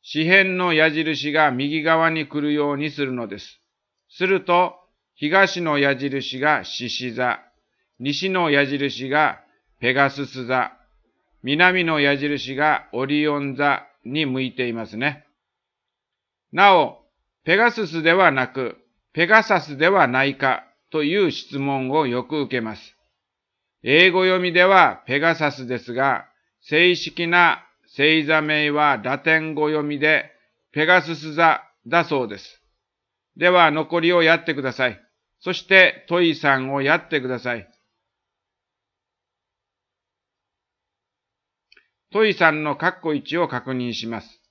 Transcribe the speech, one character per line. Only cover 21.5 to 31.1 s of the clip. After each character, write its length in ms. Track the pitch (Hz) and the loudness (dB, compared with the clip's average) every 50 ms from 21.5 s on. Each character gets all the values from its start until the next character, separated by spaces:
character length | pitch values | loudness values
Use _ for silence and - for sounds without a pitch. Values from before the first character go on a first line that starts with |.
| - 139 | -8 -6
問 320 | 139 139 139 135 131 127 | -4 -4 -4 -4 -4 -2
を 160 | 139 156 151 | -2 0 0
よ 180 | 127 120 127 120 | 0 -2 -4 -6
く 160 | - 156 151 | -6 -6 -6
受 180 | 139 - 131 123 | -4 -4 -4 -6
け 20 | |
ま 160 | 113 110 104 | -6 -6 -10
す。 200 | - - - _ _ _ _ _ _ _ _ _ _ _ _ _ _ _ _ _ _ | -14 -20 -20 _ _ _ _ _ _ _ _ _ _ _ _ _ _ _ _ _ _
英 280 | - 113 139 160 180 190 | -4 2 4 4 4 4
語 140 | 170 185 185 | 4 2 0
読 160 | 185 185 185 | 0 0 0
み 120 | 180 180 | -2 0
で 120 | 165 175 180 | 2 4 4
は 380 | 190 196 185 165 127 - - _ | 6 6 6 6 4 2 -4 _
ペ 140 | - 131 143 | -6 -4 0
ガ 140 | 156 165 165 | 0 0 0
サ 160 | 165 156 147 | 0 -2 -4
ス 160 | 143 135 131 | -4 -6 -8
で 120 | 120 127 117 | -8 -8 -8
す 160 | - - 117 | -8 -8 -4
が、 320 | 127 135 139 123 - - _ _ _ _ _ _ _ | -2 0 0 0 -2 -6 _ _ _ _ _ _ _
正 340 | _ - 151 156 175 180 175 | _ -2 2 2 4 2 2
式 320 | - - - - - 170 | 0 -6 -10 -6 -6 -4
な 380 | 165 170 175 175 165 - - _ _ _ _ _ | 2 4 4 4 4 2 -2 _ _ _ _ _
星 400 | _ _ - 139 156 156 160 151 | _ _ 0 2 2 2 2 2
座 180 | 143 160 156 | 0 0 0
名 280 | 151 151 151 151 151 147 | 0 0 -2 -2 0 0
は 280 | 147 151 151 147 135 113 | 0 2 2 2 0 0
ラ 160 | 101 123 139 139 | -2 -6 -6 -2
テ 200 | - 160 160 160 | 0 0 0 0
ン 160 | 156 160 151 | 0 -4 -4
語 140 | 151 151 151 | -2 -2 -2
読 180 | 156 151 147 | -2 -2 -4
み 120 | 147 147 143 | -4 -4 -2
で 320 | 151 156 156 139 - - _ _ _ _ _ _ _ _ | 0 2 2 0 -2 -6 _ _ _ _ _ _ _ _
ペ 140 | _ 143 156 | _ -2 2
ガ 160 | 160 180 185 | 4 4 2
ス 120 | 143 160 | 2 -2